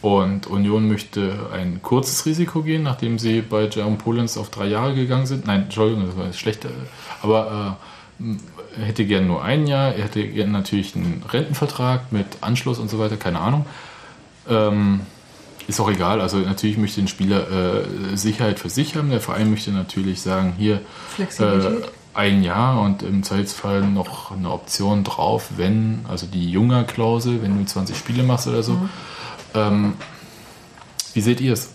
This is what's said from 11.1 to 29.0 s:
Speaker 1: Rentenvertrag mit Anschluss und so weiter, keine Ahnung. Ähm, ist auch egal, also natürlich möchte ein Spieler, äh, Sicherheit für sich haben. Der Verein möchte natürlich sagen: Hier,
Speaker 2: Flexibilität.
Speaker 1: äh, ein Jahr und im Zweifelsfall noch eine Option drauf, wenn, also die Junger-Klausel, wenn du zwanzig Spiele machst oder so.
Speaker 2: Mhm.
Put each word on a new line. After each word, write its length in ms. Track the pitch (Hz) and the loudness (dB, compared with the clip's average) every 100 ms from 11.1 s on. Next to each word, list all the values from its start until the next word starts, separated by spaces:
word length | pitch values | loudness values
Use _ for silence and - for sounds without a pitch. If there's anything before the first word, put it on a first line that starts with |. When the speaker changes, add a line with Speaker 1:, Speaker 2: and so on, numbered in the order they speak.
| 82 - | -4 -2
Speaker 1:
Rentenvertrag 840 | 123 147 143 143 - 127 127 127 | -2 -2 -2 -2 0 0 0 0
mit 160 | 107 98 - | -2 -2 -6
Anschluss 360 | - 123 135 117 | -2 -2 0 -4
und 100 | 110 | -4
so 100 | 107 | -2
weiter, 180 | 107 104 | -2 0
keine 220 | 95 85 | -2 0
Ahnung. 260 | 95 147 143 - - - - - - - - | 2 2 0 -8 -18 -20 -20 -20 -20 -20 0
Ähm, 520 | 113 107 104 101 98 98 - - - - - - | 4 4 4 4 2 -2 -16 -20 -20 -20 -14 -6
ist 120 | 98 | 0
auch 100 | 104 | 0
egal, 320 | 92 87 107 | 2 2 2
also 160 | 92 98 | 2 0
natürlich 400 | 95 98 110 104 | 0 0 0 2
möchte 240 | 101 - | 0 0
ein 60 | 95 | -2
Spieler, 400 | - 95 98 - | 0 2 2 2
äh, 680 | 92 92 104 98 95 95 98 | 0 0 0 -2 -6 -4 -2
Sicherheit 440 | 107 107 110 98 | -2 0 0 0
für 100 | - | -4
sich 260 | 120 151 156 | -2 -2 -2
haben. 140 | 147 | 0
Der 120 | 120 | 0
Verein 280 | - 90 107 | -2 0 2
möchte 220 | 107 - | 2 0
natürlich 500 | 98 87 - 95 92 | -2 -2 -2 -2 -2
sagen: 320 | 92 95 92 90 | -2 0 0 2
Hier, 260 | 104 101 - - - - | 2 0 -2 -16 -12 -6
Speaker 2:
Flexibilität. 680 | 185 - 208 196 190 226 - | -6 0 2 4 2 0 -4
Speaker 1:
äh, 20 | - - | -14 -8
ein 300 | 107 101 98 | 0 4 4
Jahr 360 | 90 95 127 123 | 4 2 2 4
und 220 | 104 98 | 2 0
im 220 | 92 98 | 0 0
Zweifelsfall 580 | 98 98 98 - 101 98 | 0 -2 -2 -4 -2 2
noch 480 | 101 98 90 - - | 2 2 -2 -8 -10
eine 200 | 95 90 | -6 -4
Option 520 | 95 - - 101 104 | -6 -4 -2 2 2
drauf, 460 | 95 - - 110 - 98 | 0 0 0 0 -2 -2
wenn, 480 | 92 110 110 113 117 | 2 2 2 -2 -4
also 200 | 92 90 | -6 -4
die 240 | 95 87 | -2 0
Junger-Klausel, 880 | 92 120 123 117 - 113 117 123 120 | 4 4 4 2 0 2 2 0 0
wenn 160 | 104 101 | 0 0
du 80 | 98 | 0
zwanzig 320 | 95 95 - | -2 -4 -6
Spiele 240 | - 120 | -4 2
machst 240 | 127 123 127 | 2 2 2
oder 160 | 120 | 0
so. 120 | 113 | 2
Speaker 2:
Mhm. 160 | 120 190 - | 0 0 -6